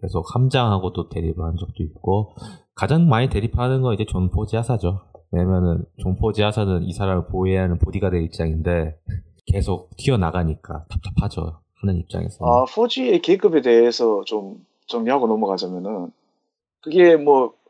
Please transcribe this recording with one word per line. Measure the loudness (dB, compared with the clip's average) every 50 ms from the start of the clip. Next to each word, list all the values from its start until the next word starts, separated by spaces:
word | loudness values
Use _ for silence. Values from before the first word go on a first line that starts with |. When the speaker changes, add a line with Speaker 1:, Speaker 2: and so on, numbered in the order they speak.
Speaker 1:
계속 | -8 -6 -4 -6 -4 -2 0
함장하고도 | 2 2 2 2 2 2 2 2 0 0 -2 -4 -6 -8 -6
대립을 | -6 -4 -4 -4 -4 -4 -4
한 | -4 -4 -6
적도 | -8 -8 -8 -8
있고 | -8 -8 -8 -6 -2 0 0 0 0 -4 -8 -14 -18 -18 -18 -20 _ _ _
가장 | -4 0 2 4 4 4 4
많이 | 4 4 2 0
대립하는 | 0 -2 -2 -2 -2 -2 0 0 0 0
건 | 0 0 0
이제 | -2 -2
존 | -2 -2 0 0 0
포지아사죠. | 0 -2 -2 -2 -2 -2 -2 -2 -2 -2 0 -2 -2 -4 -6 _ -20 -20 _ _
왜냐면은 | -2 0 2 2 2 2 2 2 0 0 -4 -8 _ -6
존 | -4 -4 -2
포지아사는 | 0 0 0 0 0 0 0 0 0 0 0 0 -2 -2
이 | -4
사람을 | -4 -4 -2 0 0 -2 -2
보호해야 | -4 -4 -2 0 0 0 0 0
하는 | 0 0 0
보디가드의 | -2 -2 -2 -2 -2 -2 0 -2 -2
입장인데 | -4 -4 -4 -4 -2 -2 -2 -2 0 0 0 -2 -4 -8 -10 _ -10 -10 -10 -12 -14 _ _ _
계속 | -2 0 0 0 -2 -4 -6 -8 _ -18
튀어나가니까 | -4 -2 0 2 2 0 0 0 0 -2 -2 -4 -6 -8 -12 -12 -12 -10 -8
답답하죠. | -8 -8 -6 -4 -2 -2 -2 -2 -4 -6 -8 -8 -10 -14 _ _ _ _
하는 | -2 -2 -2
입장에서. | -2 -4 -6 -8 -8 -8 -8 -8 -4 0
Speaker 2:
아, | 2 4 4 2 2 0
포지의 | 0 0 0 0 -2 0 2 2 2
계급에 | 2 2 2 2 2 2 2 2
대해서 | 4 6 6 6 6 6 4 2 2 2 2 0 -2
좀 | -4 -6 -6 -6 -10 -14 -18 -20 _ _ _ _
정리하고 | -10 -8 -4 -2 0 0 0 2
넘어가자면은 | 0 0 0 0 -2 -2 -4 -6 -6 -8 -8 -8 -8 -8 -8 -10 -12 -14 _ _ _ _ _ _ _ _ _ _ _ _ _
그게 | _ 0 4 6 8 8 8
뭐 | 6 6 6 4 4 4 0 -4 _ _ _